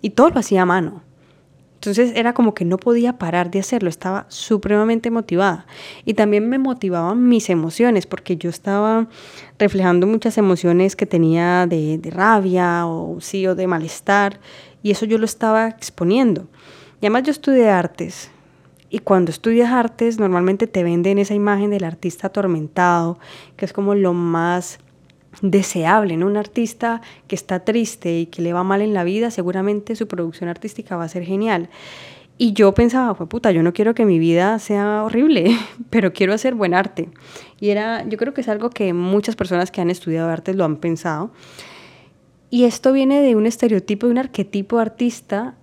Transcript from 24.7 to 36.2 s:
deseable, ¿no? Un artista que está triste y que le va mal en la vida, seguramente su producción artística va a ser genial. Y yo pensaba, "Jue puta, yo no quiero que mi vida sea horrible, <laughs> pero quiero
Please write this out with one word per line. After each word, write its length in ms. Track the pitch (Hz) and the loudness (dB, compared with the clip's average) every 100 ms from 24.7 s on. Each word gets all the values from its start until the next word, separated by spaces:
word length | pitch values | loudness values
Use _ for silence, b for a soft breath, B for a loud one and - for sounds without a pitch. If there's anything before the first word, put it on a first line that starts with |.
| - _ _ _ _ _ - | -16 _ _ _ _ _ -6
deseable, 760 | 196 196 185 175 160 208 202 165 | 0 2 0 -2 2 2 2 0
¿no? 100 | 185 | 0
Un 100 | 208 | -2
artista 640 | 208 - 226 - 233 233 B B _ | -4 -4 -4 -4 -6 -6 B B _
que 80 | 190 | -10
está 260 | - 185 | -6 -6
triste 580 | 180 220 220 - 175 170 | -2 0 -2 -6 -4 -4
y 60 | 170 | -4
que 160 | - | -6
le 120 | 170 | -4
va 100 | 175 | -2
mal 180 | 185 196 | 0 0
en 120 | 214 | 0
la 100 | 202 | -2
vida, 280 | 175 202 233 | -2 -2 -2
seguramente 640 | 220 180 185 190 208 202 226 | -4 -4 -2 -2 -4 -6 -8
su 120 | 214 | -6
producción 420 | 180 170 160 170 | -6 -8 -6 -10
artística 480 | 170 214 - 208 175 | -10 -12 -14 -10 -8
va 80 | 165 | -8
a 40 | |
ser 140 | 180 | -8
genial. 460 | 175 190 220 190 175 B B B B B B _ | -6 -4 0 -2 -4 B B B B B B _
Y 160 | 240 | -2
yo 200 | 208 202 | 4 4
pensaba, 400 | 196 233 254 247 | 6 2 2 0
"Jue 140 | 190 165 | -2 -6
puta, 240 | 233 240 | -2 2
yo 120 | 170 | 4
no 80 | 165 | 2
quiero 220 | 175 214 | 2 0
que 120 | 233 220 | 2 4
mi 140 | 170 | 4
vida 400 | 165 170 185 226 | 4 2 2 0
sea 440 | - 208 202 214 | -2 -2 0 -2
horrible, 540 | 214 226 302 269 170 233 214 | -2 2 4 4 4 2 -2
<laughs> 180 | B - | B -4
pero 220 | 233 190 | 0 0
quiero 220 | 175 | 0